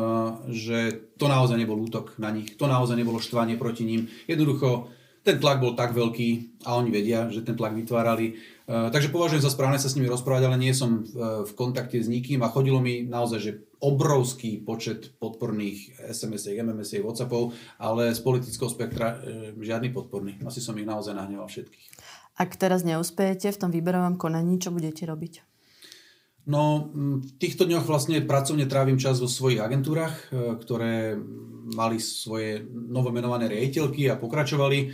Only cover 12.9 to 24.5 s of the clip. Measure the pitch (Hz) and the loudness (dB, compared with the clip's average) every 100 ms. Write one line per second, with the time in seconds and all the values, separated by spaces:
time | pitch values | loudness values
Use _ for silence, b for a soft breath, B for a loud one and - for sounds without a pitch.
12.9 | 120 123 120 117 110 104 - - - 139 | 0 -2 -2 0 -2 -4 -8 -14 -2 2
13.9 | 135 156 139 120 - 113 101 - 113 117 | 4 4 4 2 -2 -6 -6 -6 -6 -6
14.9 | 104 - - 110 - 113 107 101 - - | -6 -10 -10 -10 -6 -4 -2 -4 -6 -14
15.9 | - - - 110 104 101 104 113 107 101 | -16 -12 -8 -6 -6 -6 -4 -4 -4 -6
16.9 | 107 107 120 123 117 117 B B B 113 | -4 -4 -4 -2 -2 -2 B B B -2
17.9 | 113 117 113 131 127 123 - 117 - 110 | 2 2 2 2 0 0 -4 -4 -4 -6
18.9 | 113 113 117 - 110 107 110 107 113 127 | -2 -2 -4 -10 -10 -12 -10 -6 -2 -2
19.9 | 127 - 101 98 95 127 - - 107 104 | -6 -8 -8 -8 -8 -10 -8 -8 -6 -4
20.9 | 107 101 98 98 101 - 110 - _ - | -6 -6 -6 -8 -10 -10 -12 -14 _ -20
21.9 | B B B B - 180 - 190 185 170 | B B B B -4 -4 0 2 4 2
22.9 | 160 170 - 190 190 202 202 180 170 170 | 0 -2 0 0 0 -2 -2 0 0 2
23.9 | 180 180 180 165 160 170 | 2 2 0 0 0 2